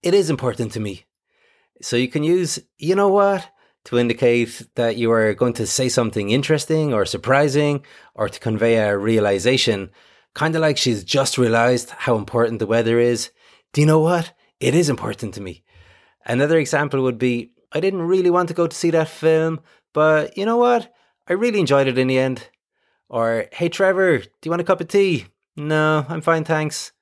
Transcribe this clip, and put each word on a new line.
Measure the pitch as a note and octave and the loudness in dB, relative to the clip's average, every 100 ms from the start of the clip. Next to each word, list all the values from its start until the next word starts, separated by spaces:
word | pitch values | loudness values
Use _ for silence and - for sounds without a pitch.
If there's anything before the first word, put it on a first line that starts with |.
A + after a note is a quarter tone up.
It | F3 | 2
is | G3+ E3 | 2 2
important | C3+ B2+ A#2 A2+ | 0 -2 -4 -6
to | A2+ | -6
me." | G#2 F#2 _ _ _ _ _ _ _ _ | -8 -10 _ _ _ _ _ _ _ _
So | - A#2+ | -4 -2
you | B2+ | -2
can | D3+ | -2
use, | D3+ F3+ F3 - _ _ | 0 0 0 -6 _ _
"You | D3+ | -2
know | F#3+ G3+ | 2 2
what?" | G3+ G3+ G3 - _ _ _ - | 4 2 0 -6 _ _ _ -4
to | A#2+ | -2
indicate | A#2+ A2+ B2 A#2+ A#2 - A#2 - | 0 2 2 2 0 -6 -12 -4
that | A#2 A2 | -2 0
you | A#2 | 0
are | A2+ A2 | 2 2
going | G2+ B2 | 2 -2
to | A2+ G#2 | 0 -4
say | - C3 | -2 0
something | A#2+ A2+ G#2+ G2+ | 0 0 -2 -2
interesting | B2 C#3 D#3 - D#3 D3+ | -2 0 -2 0 -2 0
or | A2+ G2 | 0 -2
surprising | G2 - C3+ D3 C#3 D3 C#3+ - - - | -4 0 2 2 0 0 -2 -8 -20 -20
or | - G#2 | -6 -6
to | - | -4
convey | A#2 G#2+ A#2 A2+ | -4 0 2 2
a | G#2+ G2+ | 2 0
realization, | G#2 A2+ G#2 G2 G2 C3 - G#2 F#2+ _ _ _ _ - | 0 2 2 2 0 0 0 -2 -6 _ _ _ _ -4
kinda | D#3 D#3+ | -2 0
like | D#3+ C#3+ | 0 0
she's | - G#2+ | -2 -2
just | F2+ C#3 C3+ - | -2 -2 0 0
realized | A#2+ A#2 A#2+ B2 A#2+ | 2 4 2 0 -4
how | - - A2+ | -8 -2 -2
important | G2 A#2+ A#2 A2+ | 0 -2 -2 -2
the | G2+ | -2
weather | A2+ A2+ A#2 | 0 2 2
is. | A#2+ A#2 - _ _ _ _ | 2 0 -6 _ _ _ _
"Do | - | 0
you | D3+ | 4
know | D#3 | 4
what? | D#3+ F3 E3 _ _ _ | 2 0 -4 _ _ _
It | - D3 | 0 2
is | D#3 | 0
important | B2+ A2 G#2 G#2+ F#2+ | -2 -6 -8 -10 -10
to | |
me." | F#2+ E2 _ _ - _ _ _ - | -14 -14 _ _ -20 _ _ _ -4
Another | A#2+ C#3+ D#3+ | 0 2 2
example | C#3+ D3 C#3+ C3+ | 2 -2 -2 0
would | C3 A#2 | -2 0
be, | B2+ A#2+ - _ _ | -2 -2 -6 _ _
"I | D3+ | -4
didn't | F#3+ F#3+ | -2 -2
really | E3 F#3 F3+ | 0 2 2
want | F3 F3 | 2 0
to | |
go | E3+ E3 | -2 -4
to | - | -2
see | F3 | 0
that | D#3+ D#3+ | 0 0
film, | - D#3+ D#3+ D#3+ D#3+ _ _ _ | -2 2 2 0 -4 _ _ _
but | D3+ D#3 D#3 D3+ - | 0 2 2 0 -4
you | G#3 | -2
know | A#3 | 2
what? | A#3+ A#3+ - _ _ _ - | 2 2 -2 _ _ _ -4
I | |
really | F#3 A#3+ G#3 | -2 0 0
enjoyed | D#3 C#3 C3+ | 2 2 2
it | B2+ | 2
in | C3 | 2
the | C3 | 2
end." | C3 B2+ - _ _ _ _ _ _ | 0 -4 -12 _ _ _ _ _ _
Or, | A#2+ A2+ A2+ G#2 | -2 0 -2 -4
"Hey, | - E3+ | -4 -4
Trevor, | - F#3+ F#3 F#3+ C#3 | 0 2 2 2 2
do | - _ | -2 _
you | D#3+ | -6
want | E3+ | -4
a | F3 | 0
cup | F#3 | -2
of | E3 | 0
tea?" | G3+ G3 D3+ F#2 _ _ - | 2 2 0 -4 _ _ -12
"No, | D3+ D#3 D#3 D#3 C3+ | -2 0 2 0 -2
I'm | D#3+ | -4
fine, | D#3 E3 | 0 0
thanks." | D#3+ D#3+ D3+ - - _ | 0 -2 -2 -6 -14 _